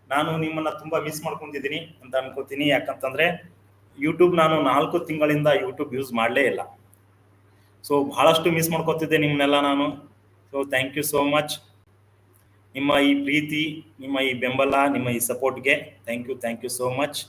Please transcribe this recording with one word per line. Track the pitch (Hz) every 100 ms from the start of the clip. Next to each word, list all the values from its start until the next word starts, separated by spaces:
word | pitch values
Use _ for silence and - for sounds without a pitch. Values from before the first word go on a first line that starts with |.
| _
ನಾನು | 139 160 160
ನಿಮ್ಮನ್ನ | 156 160 156
ತುಂಬಾ | - 156 160
ಮಿಸ್ | 151 156
ಮಾಡ್ಕೊಂಡಿದ್ದೀನಿ | 160 147 151 143 135 156
ಅಂತ | 165 - 127 131
ಅನ್ಕೋತೀನಿ. | 135 135 131 139 147
ಯಾಕಂತಂದ್ರೆ | 131 - - 131 131 165 175 - - _ _ _ -
YouTube, | 147 160 180 180
ನಾನು | 160 160
ನಾಲ್ಕು | 139 127 156 175
ತಿಂಗಳಿಂದ | 165 156 151 151 147 135
YouTube | 127 127 147
ಯೂಸ್ | 123 135
ಮಾಡ್ಲೇ | 117 113 127
ಇಲ್ಲ. | 131 98 - - _ _ _ _ _ _ _ _ _ _ -
So | 143 139
ಬಹಳಷ್ಟು | - 143 160 175
ಮಿಸ್ | 165 165
ಮಾಡ್ಕೊತಿದ್ದೆ | 165 160 160 156 156
ನಿಮ್ಮನ್ನೆಲ್ಲ | 147 143 143 143
ನಾನು. | 143 139 147 - - _ _ _ _
So | 139 139
thank | 135 135 151
you | 147
so | 147 143
much. | 147 151 - _ _ _ _ _ _ _ _ _ _ _
ನಿಮ್ಮ | 135 143 143
ಈ | 143 139
ಪ್ರೀತಿ, | 139 151 151 151 156 156 - _
ನಿಮ್ಮ | 131 139
ಈ | 135
ಬೆಂಬಲ, | 123 123 131 139 135 143
ನಿಮ್ಮ | 139 123
ಈ | 120
ಸಪೋರ್ಟ್‌ಗೆ | - 123 131 123 127 147 - - -
thank | 120 120
you, | 127
thank | 117 117
you | 123 -
so | 127 127
much. | 147 -